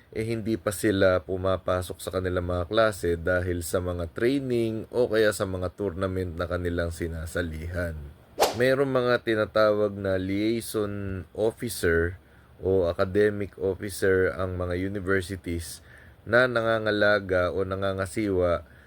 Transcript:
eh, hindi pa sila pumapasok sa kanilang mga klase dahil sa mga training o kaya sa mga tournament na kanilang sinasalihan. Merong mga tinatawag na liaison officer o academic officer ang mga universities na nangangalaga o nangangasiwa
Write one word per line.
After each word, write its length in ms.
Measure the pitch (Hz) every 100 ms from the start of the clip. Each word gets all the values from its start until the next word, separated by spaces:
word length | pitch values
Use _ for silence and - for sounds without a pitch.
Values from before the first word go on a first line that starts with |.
| _ -
eh, 80 |
hindi 320 | 110 113 107 110
pa 160 | 107
sila 480 | - 110 98 95 90 -
pumapasok 720 | 92 95 92 - 92 90 87
sa 80 | -
kanilang 400 | 92 92 90 87
mga 240 | 90 87
klase 480 | 110 110 101 85 82
dahil 400 | 82 90 92 87 85
sa 160 | 95
mga 240 | 90 87 82 -
training 720 | 120 139 135 120 113 110 - 117
o 160 | 123
kaya 240 | 110 107 101
sa 80 |
mga 320 | 98 92 90 -
tournament 640 | 101 85 95 92 92 82
na 80 | 85
kanilang 400 | 87 90 85 85 82
sinasalihan. 1040 | 85 80 85 90 85 78 82 87 87 76 71 - - - - 110
Merong 320 | 131 131 139
mga 400 | 131 123 120 -
tinatawag 720 | 107 104 110 107 104 104 101
na 160 | 98 95
liaison 1120 | 92 98 107 117 110 110 101 101 98 95 85 87
officer 800 | 110 - 120 - 90 82 87 92 - - - -
o 240 | 92 95 85
academic 720 | 90 95 98 104 104 98 -
officer 720 | 95 90 101 - 101 92 92 71
ang 160 | 92 90
mga 240 | 90 90
universities 1040 | 98 104 90 98 87 92 90 85 82 - - - - -
na 240 | - 117 127
nangangalaga 1040 | 117 113 113 107 104 104 104 95 92 90
o 160 | 87 95
nangangasiwa 960 | 95 98 95 92 113 104 92 90 80 - -